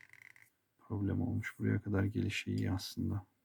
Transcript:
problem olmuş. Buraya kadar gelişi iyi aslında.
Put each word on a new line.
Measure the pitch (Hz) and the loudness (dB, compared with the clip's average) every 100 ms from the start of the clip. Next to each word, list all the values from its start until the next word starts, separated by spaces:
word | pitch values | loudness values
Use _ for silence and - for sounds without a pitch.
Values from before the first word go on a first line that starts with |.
| - - - - - _ _ _ | -20 -20 -20 -20 -20 _ _ _
problem | - 101 98 98 | -6 -2 2 2
olmuş. | 98 101 107 - | 2 0 -2 -2
Buraya | 107 104 | 2 2
kadar | 104 98 | 2 2
gelişi | 101 104 98 - - | 2 2 0 -2 -2
iyi | 101 101 | 0 0
aslında. | 95 - - 95 98 - _ | 0 -4 -4 -2 -2 -6 _